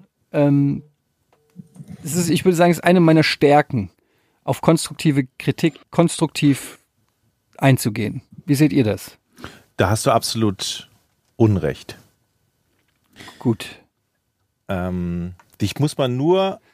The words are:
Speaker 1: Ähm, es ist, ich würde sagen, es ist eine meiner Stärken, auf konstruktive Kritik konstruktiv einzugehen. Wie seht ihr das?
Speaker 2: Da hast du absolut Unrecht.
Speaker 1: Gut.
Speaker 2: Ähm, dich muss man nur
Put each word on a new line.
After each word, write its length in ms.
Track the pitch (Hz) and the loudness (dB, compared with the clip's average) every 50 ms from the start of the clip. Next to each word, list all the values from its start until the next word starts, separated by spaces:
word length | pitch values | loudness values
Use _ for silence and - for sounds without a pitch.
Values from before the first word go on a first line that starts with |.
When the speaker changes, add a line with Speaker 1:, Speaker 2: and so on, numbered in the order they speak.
| - _ _ _ _ _ | -18 _ _ _ _ _
Speaker 1:
Ähm, 500 | - 151 143 143 143 143 143 143 143 131 - _ _ _ _ _ _ _ _ _ _ _ _ _ _ - - _ _ - - - - - 170 | -2 2 2 4 4 2 2 0 -2 -4 -8 _ _ _ _ _ _ _ _ _ _ _ _ _ _ -20 -20 _ _ -20 -20 -20 -18 -14 -10
es 120 | 160 139 | -6 -4
ist, 140 | 175 175 170 | -2 -2 0
ich 160 | 147 - - | 0 0 2
würde 100 | 185 180 | 2 2
sagen, 160 | 160 175 175 | 4 4 2
es 60 | 170 | 2
ist 60 | 160 - | 2 2
eine 160 | 175 180 185 | 2 4 4
meiner 220 | 170 160 160 160 147 | 6 6 6 4 4
Stärken, 640 | - - - 147 143 143 147 147 - - 117 98 87 _ _ _ _ _ _ _ _ _ _ - | 2 0 2 4 4 4 4 2 0 -2 -6 -6 -6 _ _ _ _ _ _ _ _ _ _ -6
auf 160 | - - - | -6 -6 -2
konstruktive 640 | - - 165 - - - 147 - - 160 139 143 135 - _ - | 0 2 2 2 0 -6 -8 -4 -2 0 0 0 -2 -4 _ -8
Kritik 400 | - - - - - 160 - - _ _ | -4 -4 -2 -2 -2 -4 -4 -6 _ _
konstruktiv 880 | - - 170 170 - - 170 151 - - 147 143 135 - - - - - _ _ _ _ _ _ _ _ _ _ _ _ _ _ _ | 0 0 0 2 0 -2 -6 -4 -2 0 0 0 0 0 -4 -14 -20 -20 _ _ _ _ _ _ _ _ _ _ _ _ _ _ _
einzugehen. 640 | - - 139 131 - - 123 104 120 104 - - 135 - _ - - - | 0 2 2 2 2 0 -4 -4 -4 -6 -6 -8 -10 -14 _ -20 -10 -4
Wie 100 | - 147 | -2 0
seht 160 | 131 156 143 - | 2 2 2 2
ihr 120 | 143 120 | 2 0
das? 320 | 107 98 95 - - - _ _ _ _ - - - - - _ _ _ | 0 -2 -6 -8 -16 -20 _ _ _ _ -20 -20 -20 -20 -20 _ _ _
Speaker 2:
Da 140 | - 104 95 | 0 0 0
hast 160 | 107 110 - | 0 0 2
du 60 | 135 | 2
absolut 800 | 120 113 - - - 117 110 104 95 - - - - - - _ _ _ _ _ _ _ _ _ _ | 2 2 0 -2 -4 -2 -2 -2 -2 -4 -8 -10 -10 -12 -14 _ _ _ _ _ _ _ _ _ _
Unrecht. 640 | - 117 110 101 92 80 71 - - - - - - _ _ _ _ _ _ _ _ _ _ _ _ _ _ _ _ _ _ _ _ _ _ _ - - - - - | 2 2 2 2 2 -2 -4 -6 -6 -12 -20 -20 -20 _ _ _ _ _ _ _ _ _ _ _ _ _ _ _ _ _ _ _ _ _ _ _ -20 -20 -20 -14 -6
Speaker 1:
Gut. 400 | - 131 110 - - - - - _ _ _ _ _ _ _ _ _ _ _ _ _ _ _ _ _ | -4 -4 -4 -4 -6 -16 -20 -20 _ _ _ _ _ _ _ _ _ _ _ _ _ _ _ _ _
Speaker 2:
Ähm, 640 | - 98 90 90 92 90 90 87 87 87 87 87 90 92 - _ _ _ - | -8 -6 -6 -4 -4 -6 -6 -6 -6 -6 -8 -8 -10 -14 -18 _ _ _ -6
dich 180 | 107 98 - - | -6 -6 -4 -2
muss 180 | 139 151 - | -4 -2 -2
man 200 | - 139 127 123 | -2 -4 -4 -2
nur 420 | 127 143 165 185 190 190 190 190 - _ _ | -2 0 0 2 0 0 -2 -4 -8 _ _